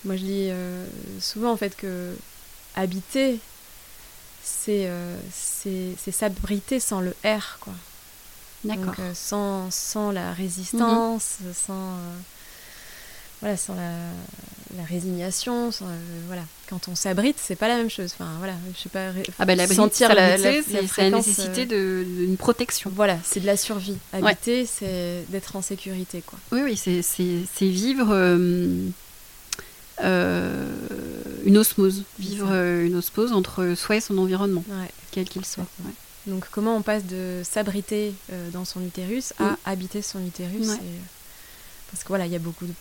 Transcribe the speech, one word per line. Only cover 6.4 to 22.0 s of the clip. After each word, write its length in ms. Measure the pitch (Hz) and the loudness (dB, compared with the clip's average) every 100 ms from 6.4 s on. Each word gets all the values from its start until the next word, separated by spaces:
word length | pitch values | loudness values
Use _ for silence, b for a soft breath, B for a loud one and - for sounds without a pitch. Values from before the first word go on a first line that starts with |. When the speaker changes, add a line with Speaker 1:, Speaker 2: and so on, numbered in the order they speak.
| - 208 - 262 | -2 -2 0 -2
Speaker 1:
sans 220 | - 196 | 0 0
le 140 | 180 - 214 | -2 0 0
R, 320 | 214 - - | 0 -2 -12
quoi. 120 | - 185 - - - - - - - - | -14 -14 -16 -20 -20 -20 -20 -20 -20 -8
Speaker 2:
D'accord. 220 | 208 214 185 | -4 -2 -2
Speaker 1:
Donc, 140 | 185 | -4
euh, 120 | 185 175 | -6 -6
sans, 560 | - 208 202 196 185 | -4 -2 0 -2 -4
sans 400 | 180 - 214 208 | -4 -4 -2 -2
la 220 | 196 180 | -2 -4
résistance, 1040 | 175 185 180 180 233 226 226 226 226 - - | -4 -4 -4 -4 2 4 4 4 0 -4 -6
Speaker 2:
Mhm. 120 | 185 | -8
Speaker 1:
sans, 200 | 175 - | -6 -6
euh, 420 | 190 190 180 175 180 180 B B B B B B B B B B - | -4 -6 -8 -10 -12 -16 B B B B B B B B B B -8
voilà, 160 | 208 196 | -4 -4
sans 160 | - | -4
la, 180 | 185 175 170 170 175 180 - - - - 180 | -6 -6 -6 -8 -10 -12 -14 -16 -16 -14 -10
la 60 | |
résignation, 880 | 165 175 185 180 180 185 - 240 240 | -4 -4 -2 -2 -2 -4 -2 0 -2
sans, 140 | 214 185 | -4 -8
euh, 360 | 170 170 170 170 | -8 -10 -12 -8
voilà. 160 | 180 160 - - | -10 -10 -16 -10
Quand 180 | 185 - | -8 -6
on 80 | 175 | -4
s'abrite, 420 | 202 185 240 294 | 0 2 2 2
c'est 140 | - 180 | -4 -2
pas 120 | 220 | 2
la 100 | 240 | 2
même 120 | 226 | 0
chose. 220 | - 180 | -2 -8
Enfin, 160 | - 175 160 | -8 -8 -6
voilà, 160 | 190 180 180 185 | -6 -8 -10 -10
je 60 | |
sais 60 | - | -8
pas, 200 | 190 190 | -6 -4
ré-, 120 | 185 - - | -4 -6 0
Speaker 2:
Ah 60 | 190 | 4
ben, 100 | 185 | 6
l'abri, 180 | 180 190 | 6 6
Speaker 1:
sentir 340 | 214 - 233 | 6 8 8
Speaker 2:
ça, 40 | |
Speaker 1:
la, 160 | 208 185 | 10 10
Speaker 2:
l'habiter, 140 | 190 | 8
Speaker 1:
la, 80 | 196 294 | 6 4
la 60 | |
Speaker 2:
c'est, 60 | 302 | 2
c'est 100 | 202 | 0
la 60 | 190 | 0
Speaker 1:
fréquence, 400 | - 190 214 226 | 4 6 6 4
Speaker 2:
nécessité 400 | - 190 185 247 | 2 0 -2 0
Speaker 1:
euh, 320 | 214 190 185 | 2 2 0